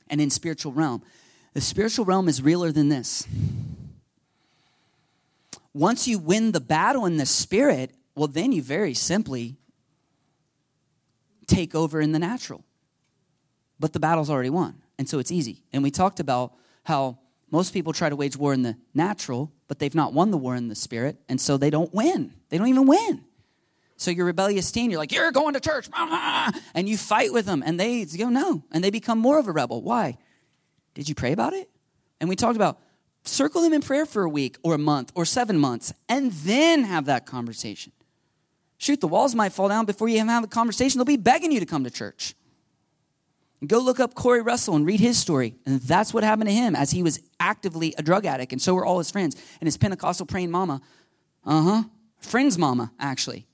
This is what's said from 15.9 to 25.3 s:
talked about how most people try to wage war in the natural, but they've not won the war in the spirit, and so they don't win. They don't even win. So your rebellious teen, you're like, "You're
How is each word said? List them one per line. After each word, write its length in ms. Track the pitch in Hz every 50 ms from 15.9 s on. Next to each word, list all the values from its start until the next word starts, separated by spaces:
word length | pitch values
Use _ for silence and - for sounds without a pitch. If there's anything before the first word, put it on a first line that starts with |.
talked 300 | 139 - 185 196 190 -
about 320 | 156 139 131 123 127 120 - _ _ _ _ _ _
how 340 | - 160 139 135 131 123 - _ _ _ _ _ _
most 240 | - 160 185 180 -
people 180 | 196 156 160
try 160 | 151 - 175 156
to 80 | 143
wage 220 | 143 143 139 131 135
war 160 | 147 143 139
in 80 | 131
the 160 | 127 120 113 - _ _ -
natural, 580 | - 165 196 208 - - - 127 120 143 151 - _ _ -
but 100 | 143 -
they've 160 | 151 139 -
not 200 | 160 147 95 -
won 180 | 143 180 220
the 60 | 196 156
war 180 | 131 127 127
in 140 | 123 120 117
the 60 | 104
spirit, 420 | - - - - 117 120 143 156 - _ -
and 140 | 127 127
so 160 | - - 143 135
they 120 | 143 151
don't 240 | 151 151 175 - -
win. 380 | 196 226 320 381 - 139 - - - _ _
They 100 | - 165
don't 120 | 208 247
even 160 | 254 262 269
win. 400 | 262 294 392 453 440 - - - _ _ _ _ _ _ _ _ _ _ _ _ _ _ -
So 140 | - 180
your 140 | 175 175 180
rebellious 460 | 175 175 165 190 202 202 196 175 -
teen, 200 | - 233 240 240
you're 80 | 190 156
like, 120 | 151 143
"You're 200 | - 311 320 330